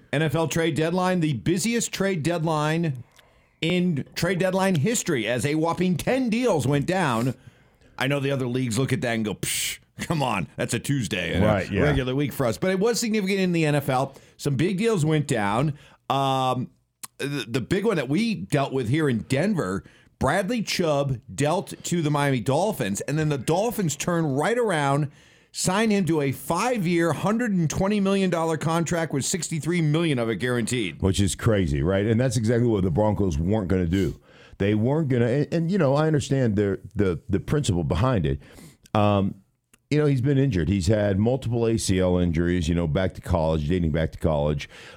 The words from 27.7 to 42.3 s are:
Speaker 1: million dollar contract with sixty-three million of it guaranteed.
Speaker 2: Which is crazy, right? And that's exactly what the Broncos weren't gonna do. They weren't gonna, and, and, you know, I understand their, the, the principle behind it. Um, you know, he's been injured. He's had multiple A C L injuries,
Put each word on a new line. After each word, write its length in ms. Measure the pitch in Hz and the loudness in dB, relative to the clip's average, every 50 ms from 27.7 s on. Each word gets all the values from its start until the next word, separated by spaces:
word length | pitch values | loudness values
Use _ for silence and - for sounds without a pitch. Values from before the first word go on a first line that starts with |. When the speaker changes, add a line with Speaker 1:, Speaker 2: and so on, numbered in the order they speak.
| - - 190 196 214 208 | 0 0 0 0 2 2
Speaker 1:
million 280 | 190 196 196 196 190 180 | 2 2 2 2 2 2
dollar 280 | 175 165 165 165 160 | 0 0 0 -2 -2
contract 560 | 151 - 165 160 170 165 - 180 165 165 - - | -2 -2 0 0 0 0 0 -2 -2 -2 -2 -2
with 100 | 139 - | -4 -2
sixty-three 560 | - - 175 - - 170 156 - 156 175 175 | -2 -4 -4 -4 -4 -6 -4 -2 -2 0 2
million 400 | 160 147 147 165 175 160 143 123 | 2 2 2 2 2 2 0 0
of 100 | 117 113 | 0 -2
it 60 | 113 | -2
guaranteed. 640 | 87 120 127 123 120 113 - 123 127 104 87 71 - | 0 0 0 0 0 0 -2 -2 -2 -4 -4 -4 0
Speaker 2:
Which 200 | - 95 95 - | 0 0 2 2
is 120 | 101 85 - | 2 0 0
crazy, 480 | - - 117 107 101 92 73 73 69 | 0 2 2 4 4 2 2 0 0
right? 240 | 71 87 98 98 104 | 2 2 2 2 2
And 140 | 117 110 113 | 2 2 2
that's 160 | 131 135 120 | 0 0 0
exactly 320 | 123 107 110 123 117 120 | 0 0 2 2 2 2
what 160 | 120 110 101 92 | 2 2 2 2
the 80 | 95 | 2
Broncos 460 | 139 104 107 107 101 98 101 95 73 | 2 2 2 2 2 2 0 0 0
weren't 320 | 71 80 92 107 113 95 - | 0 0 0 0 0 0 0
gonna 160 | 98 92 90 | 0 0 2
do. 340 | 82 90 98 92 71 - - _ - - - - - - | 2 2 0 0 0 -4 -8 _ -20 -20 -20 -20 -14 -4
They 160 | - 95 104 107 | -2 0 0 2
weren't 360 | 107 110 127 143 165 165 123 | 2 2 2 0 0 0 0
gonna, 180 | 127 120 117 | 2 2 2
and, 260 | 117 123 147 147 - - | 2 2 0 0 0 0
and, 180 | 170 170 160 | -2 0 0
you 60 | 202 | 2
know, 180 | 190 156 131 139 | 2 2 4 4
I 120 | 147 156 | 2 2
understand 480 | 160 156 139 - - 139 135 127 113 98 | 2 2 2 2 0 2 2 2 2 2
their, 240 | 104 104 98 98 - - - - | 2 2 2 0 -2 -6 -6 -2
the, 240 | 104 101 92 82 71 - | 0 0 2 0 -2 -2
the 140 | - 101 92 | -2 -2 -2
principle 420 | - - 156 151 139 - 90 87 82 | 0 0 -2 0 2 0 0 0 0
behind 420 | 67 82 78 120 131 127 95 76 | 0 0 2 2 2 2 2 2
it. 140 | 69 69 69 - - - - - - - _ - _ - | 0 -2 -2 -6 -14 -20 -20 -20 -20 -20 _ -8 _ 0
Um, 420 | 107 104 104 101 98 98 98 - - - _ _ _ _ _ _ _ _ _ | 2 4 4 4 2 2 0 -4 -8 -16 _ _ _ _ _ _ _ _ _
you 100 | 147 151 | 0 2
know, 60 | 147 | 2
he's 160 | 143 139 127 | 2 2 2
been 160 | 113 147 143 | 2 2 4
injured. 320 | 135 139 139 101 87 78 78 | 4 2 2 2 2 2 2
He's 180 | 101 98 78 | 2 2 2
had 320 | 95 110 107 104 104 98 95 | 2 2 2 2 2 2 2
multiple 480 | 104 117 131 135 - 113 120 117 117 | 2 2 0 0 -2 -2 -2 0 0
A 100 | 113 113 | 0 0
C 220 | 98 - - 95 92 | 0 0 0 2 2
L 180 | 90 90 90 | 2 2 2
injuries, 520 | 90 90 87 | 2 2 2